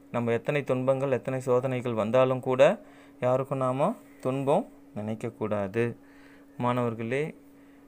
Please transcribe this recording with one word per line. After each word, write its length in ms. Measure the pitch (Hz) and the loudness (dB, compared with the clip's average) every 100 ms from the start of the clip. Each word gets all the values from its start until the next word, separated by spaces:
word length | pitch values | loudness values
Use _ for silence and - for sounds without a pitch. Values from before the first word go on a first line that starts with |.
| - | -6
நம்ம 200 | 120 117 | -4 0
எத்தனை 320 | 117 - 147 | -2 0 -2
துன்பங்கள், 460 | 135 127 131 131 139 | 0 0 2 2 2
எத்தனை 300 | 120 - 131 | 0 0 -4
சோதனைகள் 540 | 127 123 131 127 120 | 2 2 2 -2 -2
வந்தாலும் 460 | 110 104 127 131 127 | -2 2 4 4 2
கூட 400 | 131 127 147 226 - - - - | 0 4 4 4 -8 -20 -20 -4
யாருக்கும் 380 | 123 131 131 135 | 0 0 0 -2
நாம 360 | 127 131 170 254 - - | -2 2 0 -2 -12 -8
துன்பம் 480 | 131 135 135 170 285 - - 104 | -4 -2 2 0 0 -14 -16 -10
நினைக்கக்கூடாது. 1000 | 107 110 117 - 107 104 98 113 117 117 - - - - - - | -8 -6 -8 -6 -4 -2 -2 -2 -2 -4 -16 -20 -20 -20 -20 -4
மாணவர்களே, 760 | 120 123 120 113 113 135 156 - - - - - | -2 0 -2 -4 -4 -4 -4 -8 -20 -20 -20 -20